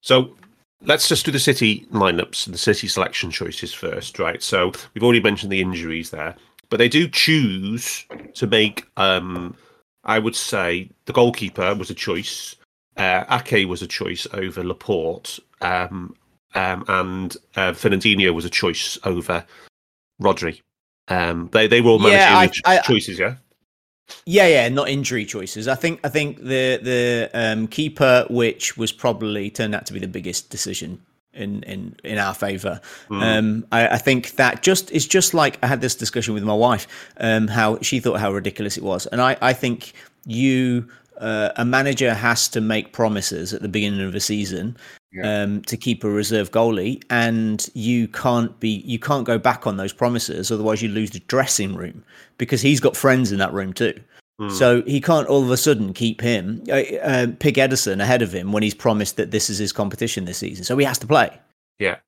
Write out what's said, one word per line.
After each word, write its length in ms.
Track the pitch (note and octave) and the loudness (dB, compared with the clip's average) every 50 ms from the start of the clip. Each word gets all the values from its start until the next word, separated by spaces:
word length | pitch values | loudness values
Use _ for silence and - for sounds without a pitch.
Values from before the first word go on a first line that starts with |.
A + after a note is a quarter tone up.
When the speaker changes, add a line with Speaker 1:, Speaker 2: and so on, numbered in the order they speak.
Speaker 1:
So 340 | _ - C3 C3 C3 C3 - _ - _ _ _ _ _ _ _ | _ 4 4 4 4 2 -6 _ -20 _ _ _ _ _ _ _
let's 260 | - G2+ D3 D3+ - - | 0 0 2 2 4 2
just 200 | E3 - - - | 2 2 0 0
do 40 | |
the 60 | - C3+ | 0 2
City 460 | - - C3+ - B2 A2 G#2+ G2 - _ | 2 2 2 4 4 2 2 0 -4 _
lineups 560 | - A2 G2 F#2+ F2 E2+ F2+ - - - - - | 0 2 4 4 4 2 -2 -4 -4 -8 -8 -8
and 80 | F2+ | -6
the 40 | E2+ | -4
City 280 | - - G#2+ - - F#2+ | 2 2 2 2 2 -6
selection 420 | - - F#2 - - - - F2 | -2 -2 -2 -2 -2 -6 -6 -6
choices 420 | D#2+ - F#2 E2+ D#2+ - - E2+ | -6 -8 -8 -8 -8 -10 -12 -12
first, 460 | - - - E2+ - - - - - - | -12 -10 -8 -8 -8 -8 -10 -12 -8 -4
right? 240 | F2+ E2 E2+ - | -4 -4 -4 -6
So 300 | - - - F#2+ F2+ F#2 F#2 - - - _ | -6 -2 0 0 0 0 -2 -6 -18 -14 _
we've 80 | - G#2+ | 2 4
already 180 | B2 A#2+ A#2 | 6 6 6
mentioned 300 | G2 A2 G2+ F#2+ - G2 | 4 2 0 0 -4 -4
the 100 | G2 F#2+ | -2 -2
injuries 480 | F#2+ F#2 F2+ E2+ E2 E2 D#2+ E2 E2 - | -2 -2 -2 -6 -6 -6 -6 -8 -8 -10
there, 260 | - D#2 D2+ D#2+ F2 _ _ _ _ - - _ | -10 -10 -10 -10 -10 _ _ _ _ -20 -10 _
but 80 | - G#2 | 2 4
they 120 | A#2 A#2+ | 4 4
do 180 | - D3+ E3+ D3+ | 4 2 0 2
choose 960 | - - - - D#3+ D#3 C#3 A2 F#2+ F#2 F#2+ G2 A2 A#2 - - - - - _ - - - - - | 0 0 2 4 4 2 2 0 0 -2 -6 -6 -6 -6 -6 -8 -10 -10 -12 _ -18 -18 -18 -18 -8
to 140 | - - G#2+ | -6 -2 0
make, 400 | G#2 A2 G#2+ G#2+ G2+ - - _ _ - | 2 4 2 2 0 -6 -16 _ _ -2
um, 580 | F#2+ G2 F#2 F#2 F2 F#2 F2+ F2+ F2 F2 - _ _ _ _ _ _ _ _ _ _ | 0 2 2 0 -2 -4 -8 -8 -8 -10 -12 _ _ _ _ _ _ _ _ _ _
I 140 | - A2 A2 | -2 -2 0
would 180 | G#2+ A#2 A2+ - | 0 -2 -4 -4
say 520 | - - - G#2 F#2 F2 F2 F2+ F#2 - _ _ _ | -6 -4 -4 -2 -2 0 -2 -2 -4 -10 _ _ _
the 80 | - | -2
goalkeeper 640 | - B2+ A#2+ A#2+ A#2+ - - F#2 - - F#2 F#2 G#2 | 4 4 4 4 4 -2 -6 -8 -4 -2 -2 0 0
was 140 | G#2 F#2+ - | -2 -4 -10
a 40 | F#2+ | -8
choice, 600 | - - - F#2 F2 - - - - - - - _ _ _ _ _ _ _ _ | -8 -6 -4 -4 -4 -6 -8 -10 -10 -12 -16 -18 _ _ _ _ _ _ _ _
uh, 300 | - G2 F#2+ F#2 F#2 - - | -2 0 2 2 0 2 0
Ake 380 | B2+ B2 C3 - B2+ G#2+ G2 F#2 | 0 -2 0 2 2 2 2 2
was 140 | F2+ E2+ | -2 -8
a 60 | F#2 F2+ | -8 -10
choice 380 | - - - - F2 F2+ - - | -8 -8 -6 -6 -6 -8 -10 -10
over 320 | - G2+ F#2+ F#2+ E2+ F#2+ F2+ | -8 -6 -6 -6 -6 -6 -6
Laporte, 760 | F2+ F#2 - - - G#2+ F2 D#2+ D#2+ F2 F#2 _ - - - _ _ _ _ | -6 -6 -8 -2 -2 -2 0 0 -2 -4 -6 _ -14 -14 -14 _ _ _ _
um, 560 | - F2+ F#2 F2+ F2+ F2 F#2+ F#2 F2+ F2+ - _ _ _ _ _ _ _ - | -4 -2 0 0 -2 -4 -6 -10 -10 -12 -16 _ _ _ _ _ _ _ -4
um, 300 | G2 F#2+ F#2 F#2 F#2 - - | -2 -2 0 -2 -4 -2 0
and, 480 | G2 F#2+ F#2 F#2 F#2 F#2+ F#2+ F2+ - - _ _ _ - | 0 0 0 -2 -4 -6 -6 -6 -8 -12 _ _ _ -2
uh, 160 | F#2+ F#2 E2+ | 0 0 -2
Fernandinho 600 | - - A2 G2 F#2+ - A2 G#2 F#2+ G2 F#2 E2+ | 0 0 2 2 4 4 2 4 4 4 2 2
was 120 | E2 E2 | 0 -4
a 40 | F2 | -4
choice 480 | - - - F#2 E2 - - - - - - | -4 -2 -2 -2 -2 -2 -6 -6 -8 -6 -4
over 400 | G2 F#2 F2 E2 - F2+ E2+ - _ - - - - _ _ _ _ _ _ _ _ _ _ | -4 -4 -4 -2 -4 -4 -4 -4 _ -20 -20 -20 -20 _ _ _ _ _ _ _ _ _ _
Rodri. 400 | F#2+ F#2+ F#2+ E2+ F2+ E2 D#2 - _ _ _ _ _ _ _ _ _ - | 2 2 2 2 -2 -6 -8 -8 _ _ _ _ _ _ _ _ _ -4
Um, 400 | F#2+ F2+ F2 E2+ E2+ E2+ E2+ E2+ | -2 -2 0 0 -2 -4 -6 0
they, 160 | - A2 A2 G#2+ | 2 2 4 6
they 140 | A#2 A#2+ | 6 6
were 80 | A#2+ A#2 | 8 8
all 100 | A2+ A2 G2+ G#2 | 6 8 8 8
Speaker 2:
Yeah, 240 | G3+ G3 G3 F3 - | 8 8 8 8 8
Speaker 1:
managerial 280 | F3+ F#3 F3+ - - - | 8 6 6 4 0 4
Speaker 2:
I, 100 | F3 F#3 | 4 6
I, 40 | F#3 | 6
Speaker 1:
ch-, 60 | - | 6
choices, 340 | - - G#3+ - - F#2 F2 | 4 2 2 2 -2 -4 -4
yeah? 160 | F#2 G#2+ B2+ C3 _ _ _ _ _ _ _ _ _ _ _ _ _ _ - - _ | -4 -4 -4 -8 _ _ _ _ _ _ _ _ _ _ _ _ _ _ -20 -18 _
Speaker 2:
Yeah, 220 | - E3+ G3+ G3 F3 | 0 4 6 6 8
yeah, 220 | D#3+ C3+ A#2 A#2+ | 8 6 4 4
not 200 | B2+ C#3 C#3+ - | 2 0 0 0
injury 360 | C#3 C#3 C3+ - B2+ A#2+ G#2+ | -2 -2 -2 -2 -2 -4 -4
choices. 420 | F#2 - G#2+ F#2+ F#2+ - G#2+ A2 B2 | -4 -8 -10 -10 -8 -10 -6 -2 -2
I 80 | C3 | -2
think, 240 | C3 - E3+ E3 D#3+ - | -2 -2 -4 -4 -4 -6
I 40 | C#3+ | -4
think 280 | A#2+ D#3 D3+ D3 - - | -2 -2 -2 -2 -6 -10
the, 420 | - B2 C3+ C3 C3 B2+ C3 - | -6 -2 -2 0 0 0 0 -2
the, 480 | - B2 B2+ B2 A#2+ B2 A#2+ A#2 A2+ - - | -2 -2 0 0 2 2 0 0 -2 -4 -4
um, 340 | A2+ A#2 A2+ A2 G#2+ A2 A2 | -2 -2 0 0 -2 -4 -4
keeper, 580 | - - D#3 D3+ D3 - D3 C3+ B2 B2 - - | -4 -4 -4 -4 0 2 4 6 6 6 4 2
which 480 | A#2+ A#2+ A#2+ A#2 - - - - - - | 0 2 2 2 0 -2 -6 -8 -4 -4
was 140 | A2+ A2 - | -4 -4 -4
probably 560 | _ - B2+ A2+ F#2+ A2+ G#2+ G#2 G#2 G2 G#2 | _ -2 -2 -2 0 -4 -4 -4 -4 -6 -6
turned 260 | - - A#2 G#2+ G#2 | -4 -4 -4 -2 -2
out 100 | G2+ - - | -6 -6 -8
to 60 | G2+ | -10
be 60 | G2 | -8
the 80 | F#2 F#2+ | -8 -8
biggest 420 | F2+ F#2+ F2+ F2+ F2+ - - _ | -8 -8 -10 -8 -8 -8 -10 _
decision 520 | - G#2 - G2 F#2+ - - D#2+ F2+ - _ _ _ _ _ _ _ | -10 -8 -8 -6 -6 -8 -10 -10 -14 -14 _ _ _ _ _ _ _
in, 280 | - G#2 G2+ G2+ G2+ - | -12 -8 -8 -8 -8 -8
in, 320 | - G2 G2 F#2+ F#2 - _ _ | -10 -12 -12 -12 -12 -14 _ _
in 140 | - G#2+ G#2 | -8 -4 -2
our 160 | G2+ G2 F#2+ | -2 -4 -4
favour. 460 | - - G2+ G2 F#2 F#2+ G2 E2+ F#2 - - - - - _ | -4 -4 -4 -4 -4 -6 -6 -8 -8 -12 -18 -20 -20 -14 _
Speaker 1:
Mm. 120 | G#2+ G2 | -4 -2
Speaker 2:
Um, 460 | G#2+ A2+ A2 G#2+ A2 A2 G#2+ A2 A2 - | 0 2 2 2 2 0 0 -2 -4 0
I, 180 | - A#2 A#2 - | 2 2 4 4
I 80 | - A#2 | 2 2
think 340 | - - C3+ B2 A#2+ - - - | 2 2 2 2 0 -6 0 2
that 260 | C3+ B2+ - - - | 2 2 2 2 2
just, 260 | F#3 F#3+ F#3 - - | 2 2 2 0 -2
it's 140 | - E3 C#3 | -2 -2 -2
just 280 | - - F#3+ F3+ - - | 2 2 2 2 2 2
like, 260 | E3+ D3+ C#3 - - | 2 2 2 0 0
I 60 | - B2 | -2 -2
had 140 | C#3 B2 | 0 0
this 140 | B2+ B2 - | -2 -4 -4
discussion 380 | - A#2 G#2+ - B2 A2+ A#2 A2 | -4 -6 -4 -4 -4 -4 -2 -4
with 100 | G#2+ G2+ | -2 0
my 120 | G#2+ G#2+ | 0 2
wife, 320 | G#2 A#2 B2 A#2+ G2+ - - - - - - _ - | 4 4 4 2 0 -2 -10 -16 -20 -20 -20 _ -4
um, 300 | - A2+ A2 A2 A2 G#2 | 0 2 2 2 2 0
how 320 | G#2+ A#2+ A2 G#2+ A2+ - | 2 2 2 2 2 0
she 180 | - - - B2+ | -2 -2 -2 0
thought 200 | A#2 B2 - G2+ | 0 0 -2 0
how 120 | G#2 G2+ | -2 -2
ridiculous 460 | G2 G2+ F2+ G2 - - G#2+ G2+ G2 - | -2 -2 -4 -6 -6 -6 -8 -8 -6 -6
it 60 | F#2+ | -4
was. 220 | G2 F#2+ F2+ - - | -4 -4 -4 -6 -6
And 140 | - A#2+ | -2 0
I, 160 | B2 C3 - - | 2 2 2 2
I 120 | - B2 C3 | 2 2 2
think 400 | B2 - B2+ A#2+ A2+ - - - - - - _ _ _ | 2 0 -4 -4 -4 -8 -18 -20 -20 -20 -20 _ _ _
you, 600 | - A#2 A#2 C3 C3+ C3 B2+ B2+ B2+ B2 A#2+ A#2 A#2+ - - _ _ _ - | -8 -4 0 0 2 2 2 2 2 0 -2 -2 -6 -14 -20 _ _ _ -10
uh, 300 | A2 A2 A2 G#2+ G#2+ G2+ - - | -6 -4 -2 0 -2 -2 -2 0
a 80 | A#2 | -2
manager 480 | A#2+ B2+ C3 C3+ C#3 C3+ A#2 C3 B2 A2+ | 0 2 2 2 0 0 2 2 0 0
has 340 | G2+ A2+ A#2+ A#2 A2+ - - | 2 2 0 2 2 0 -2
to 120 | - A#2+ | -2 -2
make 320 | A2 A2 A2 G#2+ G#2 - - | -2 0 0 -2 -4 -6 -2
promises 600 | - A#2 A2 G#2+ G2+ F#2+ - G2 D#2+ E2+ F#2 G#2+ | 0 0 0 0 0 -4 -4 -6 -6 -8 -8 -8
at 80 | - | -8
the 60 | - G#2 | -8 -4
beginning 320 | F2+ A2 G#2 G2+ G2+ G2 | -4 -2 -2 -2 -2 -4
of 140 | F#2+ F#2+ F2+ | -4 -4 -4
a 40 | G2+ | -4
season, 580 | - - G#2+ G#2+ G2+ F#2+ F#2+ F2 F2+ A2+ A#2+ - - - - - _ _ | -4 -2 -2 -2 -2 -4 -4 -6 -6 -8 -8 -10 -18 -20 -20 -20 _ _
Speaker 3:
Yeah. 300 | _ F#2 - G#2+ G#2+ G#2 G#2 | _ -6 -4 -2 -2 0 0
Speaker 2:
um, 180 | G2+ G#2 G#2 G#2 | -2 -2 -4 -4
to 140 | - - A#2 | -6 -8 -6
keep 260 | - - A#2 G#2+ - | -2 -2 -4 -2 0
a 60 | G#2+ | -2
reserve 420 | G#2 G#2 G#2 G#2+ A2+ G#2+ G2+ F#2 | 0 0 0 0 0 0 0 2
goalie, 500 | - A2+ A2+ A#2 A2+ G2 F2+ A2 C3 - - _ | 2 2 2 2 2 0 -2 -4 -4 -6 -6 _
and 580 | B2 A#2+ A#2 A#2 A#2 A2+ A2 A2 G#2+ G#2 - - _ | 0 2 2 2 0 0 0 -2 -2 -4 -6 -8 _
you 340 | B2+ G#2+ A#2 B2 A#2+ A#2 G#2 | -6 -2 0 0 0 0 -2
can't 520 | - - - C3+ A#2+ A#2+ A#2 A2+ - _ | -4 -4 0 0 2 2 0 -2 -4 _
be, 240 | - A2+ G#2+ G2+ - | -4 -4 -2 -4 -4
you 140 | - A#2+ A2 | -6 -8 -6
can't 260 | - - D3 C#3 A#2+ | -2 -2 -2 -2 0
go 120 | A2 A#2 A2+ | 0 -2 2
back 260 | F2+ C3 B2 - - | 2 0 0 0 -2
on 120 | A#2+ G2+ F#2+ | -4 -4 -2
those 160 | F#2+ G2 - | -4 -6 -4
promises, 580 | _ B2 A#2+ A#2+ A#2 - - D2+ D#2+ F#2 F#2+ | _ -2 0 0 -2 -4 -4 -6 -6 -4 -4
otherwise 300 | A#2 G#2+ G#2+ A2 G#2+ G#2 | -4 -2 0 0 0 0
you 80 | A#2 A2 | -2 -4
lose 220 | G2+ A2 A2 G2+ | -2 -4 -4 -4
the 80 | - F#2 | -8 -12
dressing 540 | - _ - B2+ C3+ - - - G#2 G2 G2 | -8 _ 0 0 0 2 0 -2 -2 -4 -4
room, 280 | F2 F2 F2 - - - _ _ - - _ _ _ | -8 -10 -10 -12 -16 -20 _ _ -20 -20 _ _ _
because 240 | B2+ - - A#2 | -4 -2 -2 2
he's 180 | G2+ C3+ D3+ C3 | 4 4 4 4
got 160 | - - - | 4 2 0
friends 360 | - - C3+ C3 B2+ B2+ G#2 | 4 4 4 4 4 2 0
in 80 | G2+ G2 | 0 0
that 140 | F#2+ F2 C#2 | 0 0 -2
room 200 | G2 G2 F#2+ F#2 | -4 -6 -6 -4
too. 200 | - A#2 A2 - - - _ _ - _ _ _ _ | -2 -2 -2 -2 -4 -14 _ _ -20 _ _ _ _
Speaker 1:
Hmm. 100 | G#2+ G#2 | -10 -8
Speaker 2:
So 340 | G2 F#2+ C3 B2 B2 B2 A2+ | 0 4 6 6 6 4 2
he 180 | - C#3+ C#3+ | 0 -2 -2
can't 260 | B2+ - E3 D#3 C#3+ - | 2 4 2 2 4 4
all 140 | C3+ C#3 | 2 4
of 80 | C3+ B2 | 4 4
a 80 | B2+ B2+ | 2 2
sudden 340 | - D#3 D3 G#2+ G#2+ F#2+ F#2 | 4 2 2 2 2 -4 -4
keep 280 | - A#2+ A2+ G#2+ - | -2 -2 -2 -2 -2
him, 420 | - A#2+ A#2+ G#2 F2 F#2+ A2 A2+ - A#2+ | 0 0 0 0 -2 -4 -8 -8 -6 -2
uh, 140 | C3+ C#3 B2+ C#3+ D3 - | 0 0 0 0 -4 -4
uh, 260 | C#3+ D3+ C3+ B2+ B2 A#2+ D3+ - | -2 0 0 0 0 -2 -4 0
pick 160 | - D3+ B2+ | 0 2 4
Ederson 440 | C3 C3+ C3 C3 B2 - G#2+ F#2+ G2 | 4 2 2 2 0 0 -2 -2 -2
ahead 220 | G2+ G2+ B2+ B2 | 2 2 2 2
of 100 | A#2+ G2 | 2 0
him 200 | F2 F#2+ F2+ G2 | -4 -6 -4 -2
when 100 | G#2 G#2 | 0 0
he's 140 | G#2+ G#2+ G2+ | 0 0 -2
promised 420 | - - B2 A2 G#2+ G#2 - - - | 0 0 0 2 2 -2 -4 -2 -4
that 140 | G#2+ F2+ | -4 -2
this 180 | F#2+ G#2+ - - | -2 -2 -2 -2
is 80 | G#2+ F#2+ | -4 -4
his 140 | G#2 G2 | -4 -6
competition 540 | - - G#2+ G2+ F#2 - A#2 A#2 - - F#2+ | -4 -4 -4 -4 -4 -4 -4 -4 -4 -6 -6
this 120 | F2 F2+ - | -8 -8 -8
season. 260 | - F#2 - F#2+ F2+ | -8 -8 -10 -10 -6
So 120 | - B2 C3+ | -4 0 0
he 80 | C#3+ | 0
has 140 | C3+ B2 - | 0 0 -6
to 80 | - A2 | 0 2
play. 240 | D3 D3+ D#3+ - - - _ _ _ _ _ _ _ _ | 4 4 4 4 0 -12 _ _ _ _ _ _ _ _
Speaker 1:
Yeah. 160 | G#2 F#2 F2 - _ | -2 -2 -2 -4 _